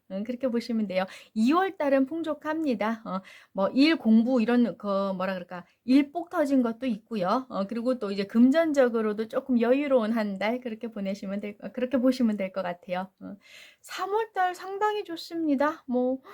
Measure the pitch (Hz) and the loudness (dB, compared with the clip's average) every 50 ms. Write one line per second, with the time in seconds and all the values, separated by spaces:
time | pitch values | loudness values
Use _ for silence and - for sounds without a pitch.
0 | _ - 190 196 214 254 247 247 - 254 226 240 233 - 226 220 214 190 185 185 | _ -10 -8 -8 -6 -6 -6 -4 -4 -2 -2 -4 -4 -2 -2 -2 -2 -2 -2 -2
1 | 190 185 - - - _ - 220 220 254 311 359 381 381 349 - 302 277 269 269 | -2 -2 -6 -14 -20 _ -2 0 2 4 4 4 2 0 -2 -2 0 2 4 4
2 | 269 262 311 339 320 320 294 294 - 302 311 320 320 285 233 196 202 220 226 220 | 2 2 -2 -4 -4 -4 -6 -4 -4 -4 -4 -2 -2 -2 -2 -2 -2 -4 -4 -6
3 | - 185 180 196 - - - - - _ - 190 196 - - 254 285 320 330 262 | -6 -8 -8 -8 -8 -12 -18 -20 -20 _ -4 -2 -2 0 2 4 4 4 2 2
4 | - 226 220 226 226 247 262 240 214 233 240 247 240 196 - - - 202 196 196 | 4 4 6 6 6 4 2 2 2 4 4 4 2 2 -2 -4 -4 -2 -2 0
5 | 196 196 190 175 185 196 190 185 175 - 180 175 175 _ _ _ - 233 262 285 | 0 -2 -2 -2 -2 -4 -4 -6 -8 -12 -14 -14 -14 _ _ _ 0 4 4 4
6 | 285 285 - 349 339 339 370 349 302 269 277 262 240 226 226 226 262 262 214 196 | 4 2 -2 -8 -8 -4 -2 0 2 2 4 2 2 2 -2 -4 -4 -4 -4 -4
7 | - - 233 208 175 185 214 262 254 - - 190 196 196 226 233 226 254 262 247 | -6 -6 -4 -2 0 0 0 0 -2 -4 -6 -6 -4 -4 -6 -4 -2 -2 -2 -2
8 | 214 196 202 196 196 196 - 226 247 262 269 330 330 320 285 277 254 247 220 226 | -4 -4 -4 -4 -4 0 4 6 6 8 6 4 2 2 4 4 4 4 2 0
9 | 214 214 208 208 226 220 - - - - 247 233 226 233 262 277 294 285 269 247 | -2 -2 -2 -4 -6 -4 -4 -4 -2 0 0 2 4 4 2 2 2 2 2 2
10 | 214 208 233 226 214 208 196 190 196 214 240 254 - 240 214 220 - 233 226 208 | 2 2 0 -2 -2 -4 -4 -4 -2 -2 -2 -4 -6 -8 -10 -10 -10 -10 -8 -6
11 | 196 190 202 202 208 190 202 208 208 208 202 - - 196 - 240 247 254 277 254 | -6 -6 -6 -6 -8 -8 -8 -6 -8 -10 -10 -12 -14 -12 -8 -6 -4 -2 0 2
12 | 240 262 254 254 247 214 208 196 190 190 190 196 185 180 175 - - - 180 180 | 2 2 2 2 2 0 0 -2 -4 -6 -6 -6 -6 -6 -8 -10 -8 -6 -6 -6
13 | 190 190 _ _ 190 185 202 - _ - - - - - _ _ - - - - | -6 -8 _ _ -16 -16 -16 -16 _ -20 -20 -20 -20 -20 _ _ -18 -14 -10 -8
14 | 370 381 392 440 453 427 - 381 370 359 359 359 370 370 392 392 427 427 415 427 | -4 -2 -2 -2 -2 -2 -2 0 0 0 -2 -4 -10 -10 -4 -2 -2 0 0 -2
15 | 381 330 330 330 - - 339 330 320 302 277 247 285 302 320 - _ - 240 247 | -6 -8 -10 -12 -10 -8 -6 -2 0 0 2 2 2 0 -2 -4 _ -4 -2 0
16 | 254 254 262 262 - - | 0 0 -2 -4 -8 -14